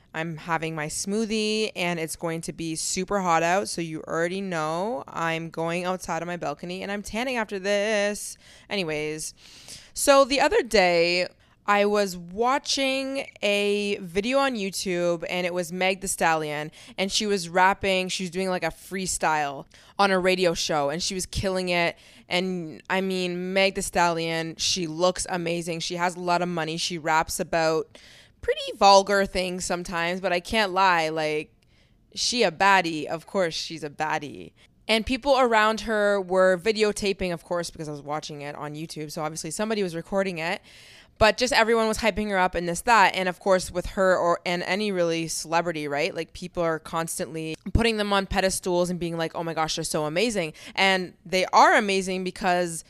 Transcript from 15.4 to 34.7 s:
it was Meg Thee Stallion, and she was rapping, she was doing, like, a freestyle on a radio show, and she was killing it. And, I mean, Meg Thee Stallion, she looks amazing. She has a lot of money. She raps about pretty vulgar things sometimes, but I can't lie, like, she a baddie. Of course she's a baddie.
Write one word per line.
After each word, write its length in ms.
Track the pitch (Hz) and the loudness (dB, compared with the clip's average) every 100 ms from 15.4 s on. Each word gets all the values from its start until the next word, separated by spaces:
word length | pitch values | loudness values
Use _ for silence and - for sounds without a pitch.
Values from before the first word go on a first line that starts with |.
| 180 | -2
it 60 | |
was 180 | 180 165 | -2 -4
Meg 300 | 185 185 190 | -2 -2 -2
Thee 60 | 190 | -4
Stallion, 640 | - 175 160 151 147 151 - - - | 0 2 2 -2 -6 -8 -12 -12 -6
and 120 | 190 | -2
she 160 | - 214 | -2 0
was 220 | 202 170 | -2 0
rapping, 600 | 175 185 196 196 185 185 | 4 4 4 0 0 -2
she 140 | - | -4
was 80 | 185 | -6
doing, 180 | 170 190 | -4 -2
like, 160 | 185 165 | -2 -2
a 60 | |
freestyle 920 | - - 190 180 - 170 156 143 139 - - - - | -6 -10 -6 -4 -2 0 0 0 -6 -14 -20 -8 2
on 140 | 202 | 4
a 80 | 190 | 4
radio 340 | 185 185 180 | 4 4 2
show, 360 | 170 - 160 139 | 2 0 0 0
and 120 | 160 | -2
she 120 | - | -4
was 120 | 190 - | -4 -6
killing 440 | - 196 185 185 | -2 -2 0 0
it. 280 | 175 170 - - - - | 2 0 -2 -12 -20 -6
And, 560 | 175 185 180 160 120 - | -2 -2 -4 -6 -10 -4
I 100 | 190 | -2
mean, 540 | 190 185 180 175 180 | 0 -2 -2 -4 -2
Meg 220 | 190 196 196 | 2 2 2
Thee 60 | |
Stallion, 760 | 180 190 175 165 165 165 165 160 | -2 2 2 2 -2 -2 -4 -4
she 300 | - 190 165 | -2 -2 -4
looks 380 | 156 180 180 - | 2 2 2 -2
amazing. 500 | 185 165 170 170 165 | -4 -2 -4 -4 -6
She 160 | - 175 | -6 -2
has 220 | 175 175 | -2 -2
a 20 | |
lot 220 | 180 175 | 0 0
of 80 | 175 | 0
money. 260 | 175 160 165 | -2 -4 -4
She 220 | - 170 | -4 -4
raps 420 | 156 160 165 - | 2 2 2 -2
about 580 | 175 170 160 160 - - - - - _ | -2 0 2 0 -2 -10 -20 -20 -20 _
pretty 340 | - 587 554 466 | -4 -2 -4 4
vulgar 480 | 196 196 196 202 196 | 8 8 6 2 0
things 360 | 190 185 180 | -2 -4 -4
sometimes, 560 | - 180 175 170 170 185 | -4 -4 -4 -2 -2 -2
but 140 | 185 | -2
I 60 | 175 | -2
can't 320 | 180 226 202 | 0 0 0
lie, 380 | 180 190 175 160 | 4 4 4 2
like, 440 | 160 156 151 - _ _ _ _ _ _ - | 0 -2 -2 -6 _ _ _ _ _ _ -6
she 260 | - 247 | -2 2
a 100 | 202 | 2
baddie. 540 | 156 196 190 170 160 143 | 4 6 6 4 -2 -6
Of 220 | 165 - | -8 -4
course 260 | 202 175 | -2 -2
she's 300 | 156 - 160 | -2 -8 -8
a 60 | 147 | -10
baddie. 640 | 139 156 156 147 90 87 - _ | -6 -4 -4 -6 -12 -16 -20 _